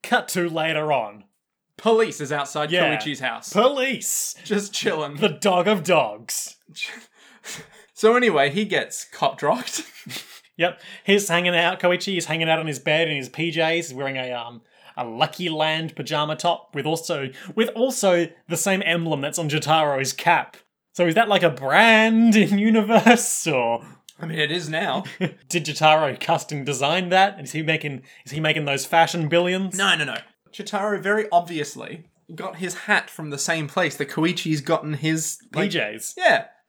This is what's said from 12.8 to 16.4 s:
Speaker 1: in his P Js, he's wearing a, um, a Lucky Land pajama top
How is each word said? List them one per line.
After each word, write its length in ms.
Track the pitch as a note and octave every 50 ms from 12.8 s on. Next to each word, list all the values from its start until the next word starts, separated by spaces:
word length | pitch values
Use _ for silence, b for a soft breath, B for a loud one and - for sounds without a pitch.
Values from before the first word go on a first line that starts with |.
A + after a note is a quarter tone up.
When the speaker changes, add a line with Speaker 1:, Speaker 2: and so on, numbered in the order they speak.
| - D#3+ D3+ D#3+ E3 D#3
Speaker 1:
in 80 | D3+
his 100 | C#3 B2+
P 240 | B2 - - E3 E3+
Js, 220 | D3+ E3 D#3+ D#3+ E3
he's 200 | E3+ E3 - B2+
wearing 240 | C3 C#3 C3+ C3+
a, 140 | C3 B2+ B2+ B2
um, 280 | A#2+ A#2 A#2 A#2+ A2+ b b b b b b b
a 80 | - B2
Lucky 460 | A#2 A2+ A#2+ D#3 D3+ - - F3+ E3+
Land 460 | D#3+ D#3 D#3 D#3 D#3 D#3+ D#3+ D#3 -
pajama 400 | - C#3 - D#3 D3 D3+ D3+ D#3
top 400 | D3+